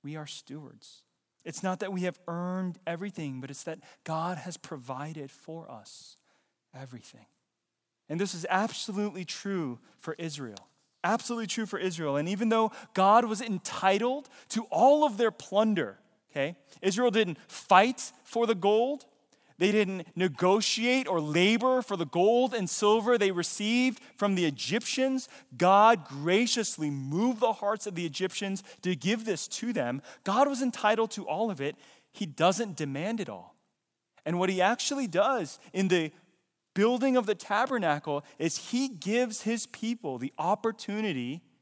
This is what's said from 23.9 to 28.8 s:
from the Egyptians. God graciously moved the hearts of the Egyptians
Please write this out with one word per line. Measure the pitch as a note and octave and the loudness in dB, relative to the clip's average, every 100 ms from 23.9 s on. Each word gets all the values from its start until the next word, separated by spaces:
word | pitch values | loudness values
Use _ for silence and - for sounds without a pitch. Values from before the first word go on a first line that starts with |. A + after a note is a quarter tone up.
| - - - | -2 -14 -2
from | G3+ F#3+ | 0 2
the | E3 | 0
Egyptians. | C3 A#2+ G#3 - - C4 C4 - - - B2 | 0 -2 -2 -2 0 0 0 -4 -14 -20 0
God | F3 G3 A3 A3+ D3 | 6 8 8 6 0
graciously | C#3 D#3 F#3+ A#3+ A#3 G#3+ - D3+ | -6 2 2 2 0 -2 -2 -4
moved | C#3 C3+ D#3+ A#3+ A3+ | -4 -4 0 0 2
the | A#3 | 0
hearts | G#3 G3+ G#3+ G#3 | 0 -2 -4 -6
of | F3 | -6
the | E3+ | -6
Egyptians | C#3 F#3 - G3 F#3+ - - | -4 -4 -4 -6 -6 -10 -8